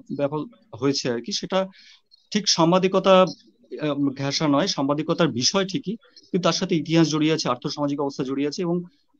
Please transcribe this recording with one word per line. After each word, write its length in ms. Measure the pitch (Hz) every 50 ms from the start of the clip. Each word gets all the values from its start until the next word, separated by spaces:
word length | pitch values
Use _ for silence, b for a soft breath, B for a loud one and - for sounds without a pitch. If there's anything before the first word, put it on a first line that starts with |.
| - - 139
ব্যাপার 240 | 139 143 139 147 151 147 120 - _ _ _ -
হয়েছে 340 | 107 123 143 135 - - 139
আর 100 | 120 120
কি, 120 | 117 - 202
সেটা 360 | - - 175 196 185 190 190 190 b b b b b b _ _ _ _ _
ঠিক 180 | - 214 175 -
সাংবাদিকতা, 760 | - 180 165 160 175 185 185 190 190 190 190 196 190 185 185
আহ, 840 | 175 139 - _ _ _ _ _ _ - 120 143 151 143 139 143 139
ঘেঁষা 400 | 127 - 139 139 139 - 165 151
নয়, 180 | 143 139 180
সাংবাদিকতার 600 | 202 - - 139 135 147 147 156 160 170 - 175 151
বিষয় 380 | 117 117 139 - - 196 196
ঠিকই, 300 | 185 190 156 - 180 214
কিন্তু 440 | - _ _ _ - - _ - 185
তার 120 | 175 170 165
সাথে 240 | - 190 175 190
ইতিহাস 320 | 160 139 143 160 165 165 151
জড়িয়ে 240 | 147 156 151 156 160
আছে, 160 | 156 - 151
আর্থসামাজিক 520 | 123 - - 151 - - 190 143 143 143
অবস্থা 240 | 147 139 139 - 147
জড়িয়ে 240 | 127 135 135 143 147
আছে 140 | 143 - 185
এবং 200 | 170 170 180 175 175 _ _ _ _ _ _